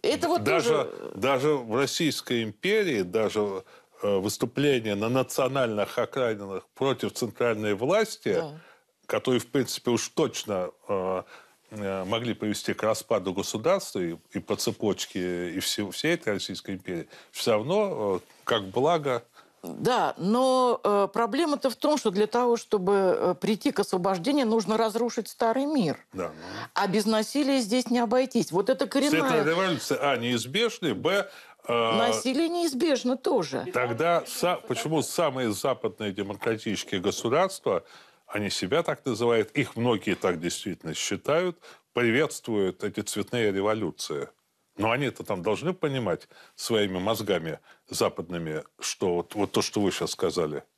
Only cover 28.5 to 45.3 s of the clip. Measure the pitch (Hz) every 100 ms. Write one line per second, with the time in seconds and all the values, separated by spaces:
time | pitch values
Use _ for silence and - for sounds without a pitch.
28.5 | 170 202 262 277 277 277 160 147 156 147
29.5 | 170 190 143 - 127 143 127 120 120 117
30.5 | 175 233 - 165 104 - 196 - - -
31.5 | - - 117 117 - - - 240 262 330
32.5 | 349 339 262 330 262 247 262 392 262 147
33.5 | 131 - 123 123 120 165 170 - - 175
34.5 | 160 - - 151 156 - - 160 131 120
35.5 | 101 139 127 - - 104 95 98 98 117
36.5 | 110 113 95 - 98 98 90 117 143 185
37.5 | - 131 90 - - - _ - 104 98
38.5 | - 95 151 165 143 135 107 120 117 110
39.5 | 147 123 - 120 110 104 92 95 85 85
40.5 | - - 87 82 78 - 98 - 156 180
41.5 | 170 - - _ - 120 113 156 - -
42.5 | 107 95 - 104 - 101 104 98 123 110
43.5 | 95 101 110 90 - - 73 69 _ _
44.5 | _ _ - 107 123 131 - -